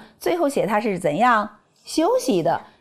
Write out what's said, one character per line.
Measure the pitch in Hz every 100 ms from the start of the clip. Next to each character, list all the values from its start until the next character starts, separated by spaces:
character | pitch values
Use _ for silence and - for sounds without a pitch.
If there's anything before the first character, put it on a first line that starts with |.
| - _
最 | - 339
后 | 285
写 | 233 170
它 | 214
是 | 226 180
怎 | 170 175
样 | 247 220 208 - _ _
休 | - - 339 508
息 | 453 180
的。 | 165 147 - _